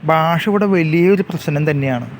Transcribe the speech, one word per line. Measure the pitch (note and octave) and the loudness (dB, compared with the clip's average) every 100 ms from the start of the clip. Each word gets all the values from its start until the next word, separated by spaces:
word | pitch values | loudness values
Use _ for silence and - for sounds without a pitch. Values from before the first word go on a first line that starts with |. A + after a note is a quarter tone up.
| D3+ | 2
ഭാഷ | D#3+ D#3+ E3+ G#3+ | 2 2 0 0
ഇവിടെ | G3+ G3+ | 0 2
വലിയൊരു | F#3 D#3+ E3 F3 G3 F#3+ | 2 2 2 4 2 0
പ്രശ്നം | - - D3 D3+ | -6 -4 -2 -2
തന്നെയാണ്. | D3 C3+ B2 A#2 - | -2 -2 -4 -6 -14